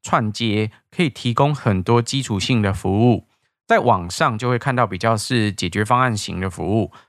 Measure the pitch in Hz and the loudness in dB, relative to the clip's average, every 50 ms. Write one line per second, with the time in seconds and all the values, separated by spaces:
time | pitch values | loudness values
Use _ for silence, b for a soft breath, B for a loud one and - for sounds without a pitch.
0 | - - 180 147 110 107 104 - 117 110 101 107 107 110 b b b _ - - | -6 -2 0 0 0 -2 -2 -2 -2 0 0 0 -2 -4 b b b _ -4 -2
1 | 175 131 - - - 123 113 - 139 147 147 - - 117 98 92 92 - 120 120 | -2 -2 -2 -4 -4 -2 2 2 2 2 0 0 0 0 0 0 2 2 2 2
2 | 117 - - 139 127 - 107 95 - - 127 113 101 98 95 - - 95 95 107 | 2 0 -2 -4 -2 -2 -2 -2 0 0 0 2 2 0 -2 -2 -2 0 2 4
3 | 117 123 110 90 - _ _ _ _ _ _ _ _ - 233 214 - 123 107 87 | 4 4 4 2 -2 _ _ _ _ _ _ _ _ 2 2 4 4 4 2 2
4 | 87 87 - - 165 135 110 107 123 123 123 113 - 139 123 127 120 95 95 87 | 0 -4 -2 0 0 0 0 -2 -2 -2 -2 0 -2 -2 0 0 0 0 -2 -2
5 | - 113 113 104 - - 127 117 107 104 95 - - 87 80 104 107 - 123 123 | 0 0 0 0 -2 -2 0 0 0 0 -2 -4 -6 -4 -2 -2 0 2 2 2
6 | 131 123 107 104 - - 85 90 95 92 - - 80 90 107 113 101 b b b | 2 2 0 -2 -6 -6 -6 -6 -6 -6 -6 -6 -4 0 0 0 0 b b b
7 | b | b